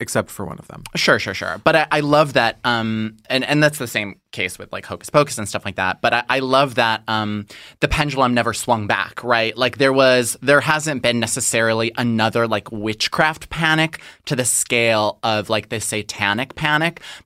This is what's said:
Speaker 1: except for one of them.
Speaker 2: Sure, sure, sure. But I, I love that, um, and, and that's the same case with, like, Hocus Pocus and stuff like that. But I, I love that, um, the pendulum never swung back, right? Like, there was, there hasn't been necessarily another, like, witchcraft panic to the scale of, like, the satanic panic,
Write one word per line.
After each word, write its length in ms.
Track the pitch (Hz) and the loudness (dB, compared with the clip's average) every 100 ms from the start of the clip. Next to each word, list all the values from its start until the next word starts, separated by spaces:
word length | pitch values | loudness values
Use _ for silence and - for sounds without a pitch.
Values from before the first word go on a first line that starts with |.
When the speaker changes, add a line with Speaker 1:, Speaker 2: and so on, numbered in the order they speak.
Speaker 1:
except 300 | - 113 - | -4 -4 -4
for 140 | - | -10
one 140 | 98 - | -12 -12
of 100 | - | -16
them. 140 | - - | -18 -10
Speaker 2:
Sure, 240 | - - 120 | -2 2 2
sure, 140 | - | 0
sure. 260 | 95 92 95 | -6 -6 -2
But 120 | 160 156 | 2 2
I, 100 | 151 | 2
I 100 | 151 | 0
love 340 | 147 147 151 | 4 4 4
that, 240 | 127 113 - | 2 2 0
um, 540 | 123 117 110 110 110 110 - | -2 0 -2 -4 -6 -10 -4
and, 120 | 131 | -4
and 200 | 127 147 | 0 2
that's 160 | 151 147 | 2 0
the 80 | 120 | -6
same 340 | 117 101 - _ | -6 -6 -12 _
case 260 | - 92 - | -6 -6 -6
with, 120 | 98 | -12
like, 140 | 101 | -12
Hocus 240 | - 90 - | -10 -12 0
Pocus 300 | 147 147 - | 2 2 -2
and 100 | 104 | -6
stuff 160 | 104 | -6
like 120 | 101 95 | -6 -2
that. 260 | 92 - | -2 0
But 100 | 117 | 0
I, 100 | 117 - | 0 0
I 100 | 131 | -2
love 340 | 131 131 139 | 2 2 2
that, 280 | 120 113 107 - | 2 0 0 -2
um, 380 | 110 104 104 98 - - _ | -2 -2 -4 -8 -16 -20 _
the 80 | 147 | -2
pendulum 460 | 156 147 131 123 | 0 -2 2 2
never 180 | 120 117 | 2 0
swung 340 | 101 - 113 101 | -2 0 0 0
back, 380 | 98 - - | -2 -2 -6
right? 320 | 120 117 113 113 | 0 2 2 0
Like, 220 | 127 110 | -2 2
there 160 | 135 | 2
was, 420 | 135 131 127 117 - | 6 6 4 2 -2
there 180 | 131 143 | 4 4
hasn't 400 | 139 156 156 131 | 4 -2 -2 -2
been 200 | 120 117 | 0 0
necessarily 680 | 113 127 - 117 113 113 113 120 | -2 -2 0 2 2 2 -2 -2
another, 500 | 120 110 110 117 117 | -2 2 2 2 0
like, 240 | 107 - | -2 -4
witchcraft 800 | 110 107 107 - - 156 160 - | -6 -6 -4 -4 0 0 0 -10
panic 540 | 156 160 160 160 - - - - | -2 0 2 0 -4 -18 -18 -6
to 100 | 127 | -2
the 80 | |
scale 760 | 123 - - 123 117 110 107 - | -2 -2 0 2 2 2 0 -2
of, 260 | 117 107 98 | -2 -2 0
like, 220 | 110 - | -4 -2
the 100 | 113 | -8
satanic 760 | - 107 104 - 101 104 135 | -6 -6 -8 -2 0 0 -4
panic, 460 | - 151 151 170 - - - | -4 0 2 0 -4 -16 -20